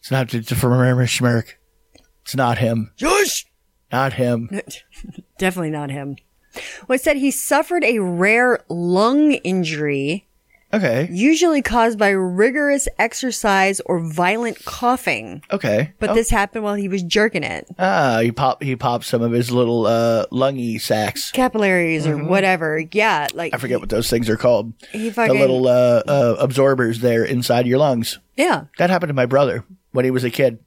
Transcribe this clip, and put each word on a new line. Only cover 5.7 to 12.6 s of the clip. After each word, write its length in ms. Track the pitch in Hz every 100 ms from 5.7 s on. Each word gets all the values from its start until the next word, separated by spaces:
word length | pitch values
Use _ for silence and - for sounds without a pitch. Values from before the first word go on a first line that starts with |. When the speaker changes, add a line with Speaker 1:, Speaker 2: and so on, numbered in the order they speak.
Speaker 2:
not 200 | 151 147
him. 260 | 139 139 139 _ _ _ - - - -
Well, 100 | 254
it 60 |
said 140 | 320 285
he 140 | 269
suffered 540 | - - 294 320 349
a 140 | 269 233
rare 600 | 185 175 190 226 247 233 _
lung 640 | 170 175 185 220 277 302
injury. 960 | 277 175 185 165 156 151 143 139 185 _ _ _ _ _
Speaker 1:
Okay. 320 | 220 175 117 170
Speaker 2:
Usually 500 | 175 254 311 339 302
caused 380 | - 240 226 220
by 100 | 208
rigorous 800 | 196 185 180 226 262